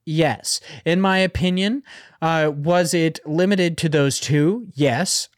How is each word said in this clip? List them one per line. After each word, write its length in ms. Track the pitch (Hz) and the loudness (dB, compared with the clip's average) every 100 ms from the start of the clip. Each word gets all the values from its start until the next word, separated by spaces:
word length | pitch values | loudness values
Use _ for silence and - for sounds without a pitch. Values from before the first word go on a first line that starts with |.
| - | -6
Yes. 540 | 156 156 113 - - - 123 | 0 0 0 -6 -8 -10 -8
In 160 | - 175 | -2 0
my 200 | 190 190 | 2 2
opinion, 600 | 190 - 180 180 196 269 - - - _ | 0 0 -2 0 -2 -4 -8 -20 -20 _
uh, 300 | 160 165 151 | -2 2 0
was 400 | 147 147 175 175 | 0 0 2 2
it 280 | 175 165 156 151 | 2 0 -2 -6
limited 520 | 156 185 202 175 165 | 0 2 2 0 0
to 100 | 165 | 0
those 320 | 151 139 - | 2 2 0
two? 480 | - 147 151 220 220 | -2 2 2 0 -8
Yes. 560 | 135 143 123 185 - - | -2 0 0 -2 -4 -6